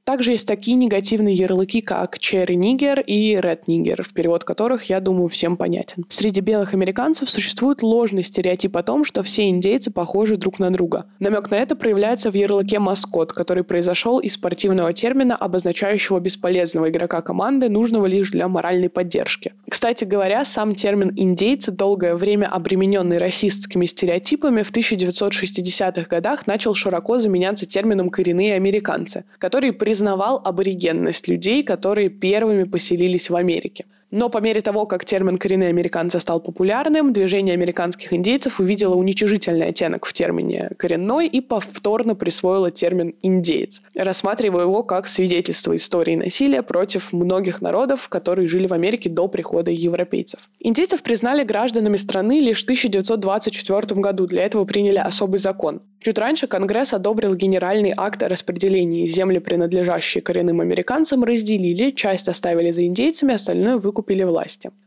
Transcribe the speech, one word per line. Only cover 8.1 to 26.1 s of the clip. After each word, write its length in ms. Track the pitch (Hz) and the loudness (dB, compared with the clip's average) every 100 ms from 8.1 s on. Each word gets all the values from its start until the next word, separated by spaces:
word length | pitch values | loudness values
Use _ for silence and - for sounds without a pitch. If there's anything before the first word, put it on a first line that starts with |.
| 196 | 0
стереотип 520 | 180 - 180 180 190 196 | -2 -2 0 0 0 -2
о 60 | |
том, 220 | 180 262 | -2 0
что 180 | 294 - | 0 -2
все 280 | 196 - 208 | -2 0 2
индейцы 420 | 180 190 247 - | 2 2 0 -2
похожи 460 | 202 170 196 214 208 | -4 -2 0 2 2
друг 200 | 190 185 | 0 0
на 140 | 185 | 0
друга. 340 | 185 170 - - - | 2 0 -2 -6 -4
Намёк 320 | 196 208 208 | 0 0 0
на 40 | 202 | 0
это 200 | 262 311 | 0 0
проявляется 560 | 240 202 208 240 226 | 0 2 2 0 0
в 20 | |
ярлыке 460 | 196 202 202 196 208 | 2 2 2 2 2
«маскот», 540 | 196 196 - 165 160 | 0 0 -2 -2 -2
который 300 | - 175 180 | -2 -2 0
произошёл 540 | 180 175 175 175 226 254 | 0 0 0 0 2 0
из 160 | 208 | 0
спортивного 600 | - 180 180 202 185 170 | -4 -4 -2 0 2 0
термина, 420 | 175 226 269 254 240 | 0 0 2 2 0
обозначающего 840 | - 180 175 170 202 208 - 190 | -2 -2 -2 -2 0 0 0 0
бесполезного 680 | 180 196 180 180 170 160 160 | 0 -2 0 0 0 0 0
игрока 320 | 165 170 165 | 0 -2 -4
команды, 480 | 170 180 202 277 254 | -4 -2 0 2 2
нужного 380 | 208 233 226 196 | 2 2 2 2
лишь 240 | 190 196 | 2 0
для 160 | 180 180 | 0 0
моральной 420 | 180 170 180 180 | 0 0 0 0
поддержки. 640 | - 180 - - - - - - | 0 -2 -2 -2 -4 -8 -12 -8
Кстати 360 | - 233 233 202 | -2 -2 -2 0
говоря, 380 | 202 190 214 | 0 2 0
сам 300 | 269 - 214 | -2 -2 -2
термин 400 | 196 208 202 190 202 | 0 0 2 2 2
«индейцы», 540 | 190 175 202 285 - | 2 2 2 0 -2
долгое 460 | 185 196 202 175 170 | -2 0 2 0 0
время 320 | 202 208 202 | 2 2 0
обременённый 720 | 185 165 190 190 202 180 170 | -2 0 2 4 4 2 2
расистскими 640 | 180 180 208 202 - 180 175 | 0 0 -2 -2 -2 0 0
стереотипами, 800 | - 175 175 196 294 294 233 | 0 0 0 0 0 2 2
в 80 | 208 | 0
тысяча 240 | 220 226 202 | 0 0 0
девятьсот 380 | 180 180 202 | 0 0 -2
шестидесятых 760 | 202 190 196 180 180 190 185 | -2 -4 -4 -4 0 -2 -2
годах 400 | 170 | -2